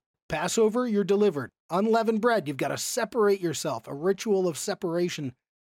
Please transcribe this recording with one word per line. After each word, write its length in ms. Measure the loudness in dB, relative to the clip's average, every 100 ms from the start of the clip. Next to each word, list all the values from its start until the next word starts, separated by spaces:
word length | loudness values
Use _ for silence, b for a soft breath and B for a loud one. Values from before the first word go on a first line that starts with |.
| _ _ -8
Passover, 600 | -6 -2 2 2 2 0
you're 160 | 0
delivered, 480 | 2 2 2 0 -6 _ -4
unleavened 480 | 0 2 2 2 2
bread. 260 | 2 2 -2
You've 80 | -2
gotta 220 | -4 -2
separate 640 | -4 -4 -2 2 2 2
yourself, 460 | 0 -4 -4 -6 -8
a 60 |
ritual 540 | -4 -2 0 0 2 2
of 100 | -2
separation 760 | -6 -4 -2 0 -2 -2 -8 -10 _ _